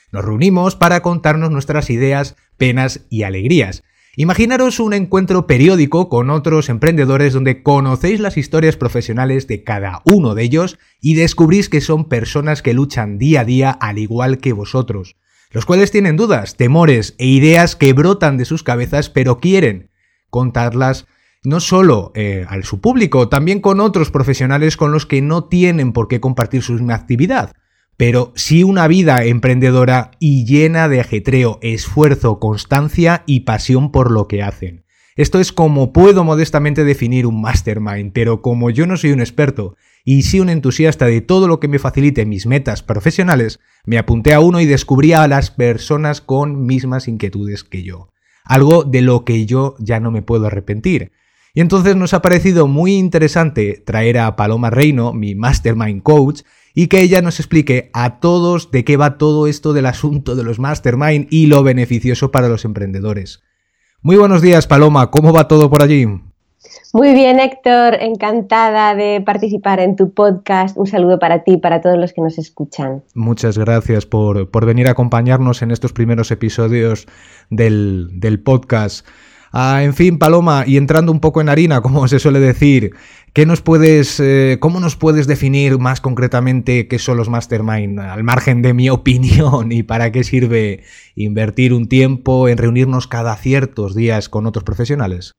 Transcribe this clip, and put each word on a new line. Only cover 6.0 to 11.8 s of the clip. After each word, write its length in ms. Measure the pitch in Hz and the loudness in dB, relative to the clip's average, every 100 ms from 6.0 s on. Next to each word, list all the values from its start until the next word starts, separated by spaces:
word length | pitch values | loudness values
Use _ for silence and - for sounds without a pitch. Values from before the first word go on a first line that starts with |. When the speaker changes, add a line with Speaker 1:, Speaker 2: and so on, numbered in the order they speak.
| 180 | -2
Speaker 1:
con 220 | 120 127 | -2 -2
otros 380 | 156 160 156 - | -2 0 -2 -2
emprendedores 640 | 113 156 165 135 135 147 | -2 0 2 0 2 0
donde 300 | 131 131 127 | 0 -2 -2
conocéis 560 | 147 143 135 131 175 214 | 0 0 0 -2 -2 -2
las 180 | 202 156 | -4 -6
historias 400 | - 156 160 - | -4 0 0 0
profesionales 680 | 123 123 113 113 131 135 - | -4 -4 -6 -4 -2 -4 -6
de 160 | 104 | -10
cada 400 | - 101 98 90 | -8 -6 -8 -4
uno 300 | - 202 127 | 2 2 2
de 80 | 104 | -2
ellos 360 | 120 156 180 - _ _ | -2 -2 -2 -8 _ _
y 140 | 151 | -2
descubrís 540 | 160 165 - 160 202 196 | 0 0 2 4 2 0
que 120 | 151 | -2